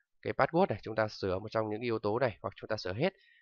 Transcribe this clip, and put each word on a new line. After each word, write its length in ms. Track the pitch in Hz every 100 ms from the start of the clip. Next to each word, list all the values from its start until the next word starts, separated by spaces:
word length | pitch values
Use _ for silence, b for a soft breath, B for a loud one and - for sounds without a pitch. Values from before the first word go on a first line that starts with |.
| _ _
cái 100 | 110
password 340 | - 135 160 190
này, 100 | 110
chúng 120 | 110
ta 140 | 110 107
sửa 300 | - 95 92
một 100 | 107
trong 200 | 110 110
những 100 | 107
yếu 180 | 120 110
tố 200 | 104 117
này 200 | 127 -
hoặc 120 | 104 -
chúng 120 | 117
ta 80 | 107
sửa 160 | 90
hết 200 | 104 185 - b b